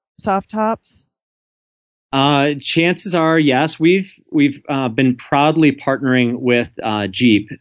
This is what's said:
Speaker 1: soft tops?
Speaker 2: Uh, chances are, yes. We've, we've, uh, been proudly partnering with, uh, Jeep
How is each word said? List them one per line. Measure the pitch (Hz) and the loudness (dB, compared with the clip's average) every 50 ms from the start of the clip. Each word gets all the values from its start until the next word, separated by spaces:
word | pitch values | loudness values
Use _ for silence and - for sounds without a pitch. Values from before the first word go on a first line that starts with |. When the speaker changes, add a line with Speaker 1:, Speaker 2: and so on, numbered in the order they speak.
| _ _ _ - | _ _ _ -10
Speaker 1:
soft | - 220 190 196 - - | -4 -2 -2 -2 -4 -6
tops? | - 220 214 220 226 - _ - - - _ _ _ _ _ _ _ _ _ _ _ _ _ _ _ _ _ _ _ _ _ _ | -6 -4 -2 -2 -4 -6 _ -16 -20 -20 _ _ _ _ _ _ _ _ _ _ _ _ _ _ _ _ _ _ _ _ _ _
Speaker 2:
Uh, | - 135 135 143 147 139 139 147 147 139 | -2 0 2 2 2 2 0 0 -2 -4
chances | - - - 165 165 175 180 - - 208 170 | -6 -4 -2 0 0 0 0 -2 -4 -2 -2
are, | 175 160 160 160 165 | 0 2 2 2 2
yes. | 156 143 127 127 151 160 - - | 2 2 2 2 0 -2 -2 0
We've, | 156 165 180 196 190 190 - _ _ _ | 0 2 2 0 -2 -6 -12 _ _ _
we've, | - 156 143 139 139 - - - | 0 0 0 0 0 -4 -8 -6
uh, | 143 135 135 123 | -6 -4 -4 -4
been | 110 135 131 127 127 | -2 0 0 0 0
proudly | 123 - - 151 139 143 156 156 160 156 143 135 | -2 -4 -2 0 2 2 2 2 2 2 2 0
partnering | - - 135 135 120 139 131 127 127 123 117 123 - | 0 -2 -4 -4 -2 -2 0 0 2 0 0 -2 -2
with, | 131 123 123 120 117 - - - | -2 0 0 0 0 -4 -8 -8
uh, | - 113 107 104 104 | -6 -4 -4 -4 -4
Jeep | 101 92 - 123 120 110 101 - - - - | -4 -2 0 2 4 4 2 0 -4 -10 -14